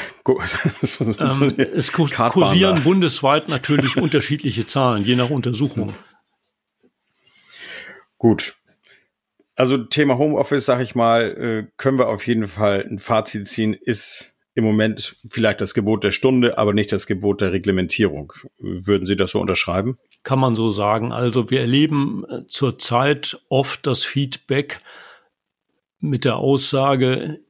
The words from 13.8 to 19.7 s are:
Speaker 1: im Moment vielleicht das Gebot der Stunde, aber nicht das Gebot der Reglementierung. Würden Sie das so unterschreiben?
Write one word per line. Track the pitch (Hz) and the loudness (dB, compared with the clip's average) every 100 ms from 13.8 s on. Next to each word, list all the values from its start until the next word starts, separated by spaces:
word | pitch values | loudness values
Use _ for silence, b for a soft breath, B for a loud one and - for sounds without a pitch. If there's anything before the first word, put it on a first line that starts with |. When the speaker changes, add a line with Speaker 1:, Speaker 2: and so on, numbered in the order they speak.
| - 110 - - - _ _ | -2 -2 -2 -4 -8 _ _
Speaker 1:
im | - | -2
Moment | 110 107 110 107 - - 107 | 2 2 2 -2 -8 -12 -12
vielleicht | - 110 98 | 0 0 0
das | 101 | -2
Gebot | - 101 110 | -2 0 2
der | 101 | 0
Stunde, | - 131 127 120 - | 2 2 4 2 2
aber | 104 | 2
nicht | 104 101 | 2 0
das | 98 - | -2 -2
Gebot | 95 101 98 | -2 -2 0
der | 98 | 0
Reglementierung. | 92 92 95 85 - 101 73 73 - - _ | 0 0 0 0 0 0 0 -12 -18 -20 _
Würden | 98 92 95 101 90 | -10 -6 0 0 2
Sie | 98 | 0
das | 92 | 0
so | 104 | 0
unterschreiben? | 95 90 - | -2 -2 -2